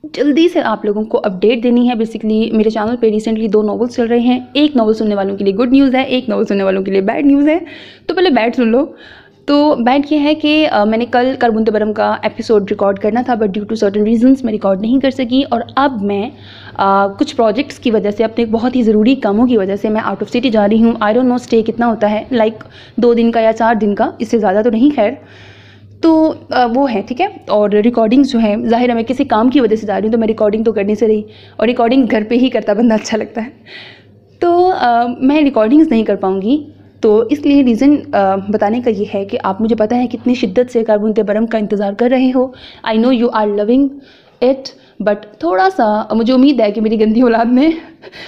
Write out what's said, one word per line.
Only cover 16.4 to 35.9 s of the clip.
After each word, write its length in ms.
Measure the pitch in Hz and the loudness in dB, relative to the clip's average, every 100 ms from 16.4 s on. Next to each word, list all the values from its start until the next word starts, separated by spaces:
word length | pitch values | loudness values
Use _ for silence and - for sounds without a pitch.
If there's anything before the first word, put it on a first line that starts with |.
| - - - - 196 196 196 196 | -20 -20 -16 -2 0 2 0 -2
कुछ 140 | 294 | -4
projects 460 | - 226 208 285 - | 0 0 0 -6 -4
की 120 | 247 | -2
वजह 200 | 214 196 | 0 -2
से, 140 | 208 | -2
अपने 200 | 220 226 | -4 -2
बहुत 320 | 233 220 247 254 | -2 -2 -2 0
ही 60 | |
ज़रूरी 320 | 220 214 214 | 2 2 2
कामों 320 | 269 214 202 247 | 2 0 0 2
की 100 | 233 | 2
वजह 200 | 190 196 | 0 -2
से 120 | 226 | -2
मैं 140 | 214 | -2
out 160 | - 196 | -4 -6
of 100 | 208 | -4
city 220 | 240 262 | -2 0
जा 160 | 220 208 | 2 2
रही 140 | 220 | 4
हूँ। 140 | 233 | 2
I 180 | 233 208 | 2 0
don't 140 | 226 254 | 2 2
know 160 | 247 | -2
stay 220 | - 226 220 | 0 0 0
कितना 200 | 220 240 | -2 -2
होता 220 | 220 208 | 0 0
है, 200 | 214 - | -2 -4
like 340 | 247 220 220 - - - - | -2 -2 -2 -20 -20 -12 0
दो 140 | 240 | 2
दिन 160 | 240 233 | 4 2
का 100 | 233 | 2
या 120 | 220 | 0
चार 220 | 226 226 | 2 0
दिन 200 | 233 208 | 2 0
का, 200 | 202 262 - | 0 -2 -2
इससे 180 | 226 233 | -2 0
ज़्यादा 240 | 202 196 | 2 2
तो 80 | 233 | 0
नहीं 200 | 220 285 | 2 2
खैर। 280 | 285 208 277 - - - - - - - - | 2 -2 -2 -16 -20 -20 -20 -20 -20 -20 -2
तो, 340 | 330 320 311 - - | 2 4 2 -2 -6
अ, 140 | 247 240 | -2 0
वो 200 | 240 277 | 0 0
है, 160 | 214 | -2
ठीक 180 | - 247 | -6 -4
है। 240 | 392 392 - | -4 -6 -2
और 200 | 208 208 | 0 2
recordings 600 | 208 220 240 220 254 269 | 2 2 2 2 2 2
जो 60 | 233 | 2
है, 300 | 220 208 240 | 0 0 0
जाहिर 220 | 233 247 | 0 0
है 60 | 226 | -2
मैं 80 | |
किसी 200 | 226 247 | -4 -4
काम 240 | 277 214 254 | 0 2 2
की 120 | 277 | 2
वजह 160 | 226 220 | 2 0
से 100 | 208 | -2
जा 120 | 196 | -4
रही 80 | 214 | 0
हूँ, 60 | |
तो 60 | 233 | 0
मैं 80 | 220 | -2
recording 380 | 220 214 220 | 0 0 0
तो 80 | 226 | -2
करने 220 | 214 202 | -2 -2
से 120 | 208 226 | 0 0
रही, 180 | 214 214 - - - | 0 -4 -20 -20 -4
और 60 | 226 | -2
recording 420 | 247 233 269 226 | 0 2 2 2
घर 160 | 220 | -2
पे 120 | 214 240 | 0 0
ही 120 | 254 | 0
करता 260 | 233 208 | 0 -2
बंदा 200 | 202 240 | 0 2
अच्छा 220 | 214 - 220 | 0 -2 -6
लगता 240 | 214 233 | -6 -8
है। 120 | 233 - - - - - - - _ _ | -10 -14 -20 -20 -20 -20 -20 -20 _ _
तो, 240 | 349 349 | 0 2
अ, 520 | 359 370 240 233 247 247 | 2 2 0 0 0 0
मैं 220 | 262 302 | 2 4
recordings 460 | 285 233 220 294 320 | 2 2 4 4 4